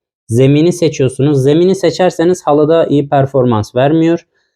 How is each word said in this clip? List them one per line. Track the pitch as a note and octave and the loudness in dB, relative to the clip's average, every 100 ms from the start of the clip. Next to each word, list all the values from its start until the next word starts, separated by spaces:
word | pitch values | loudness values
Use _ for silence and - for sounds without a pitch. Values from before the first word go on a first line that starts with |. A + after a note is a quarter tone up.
| _ _ - | _ _ -4
zemini | A2+ C3+ D3 E3+ | 0 2 2 0
seçiyorsunuz. | F3 D#3 - C3 - C#3 C#3+ | 0 -2 0 -4 0 0 0
Zemini | C3+ D#3 F3+ | 2 2 0
seçerseniz | F#3+ E3+ D#3+ F3+ - E3 F3+ - | 0 -2 0 -2 0 -2 -2 0
halıda | D3 D3+ E3 - | 0 2 0 0
iyi | C#3+ C#3+ | -2 0
performans | C#3+ C3+ C#3 B2+ A2 G2+ | -2 0 0 0 -2 -2
vermiyor. | B2 C#3 E3 E3 E3+ - _ _ | -2 0 0 0 -2 -6 _ _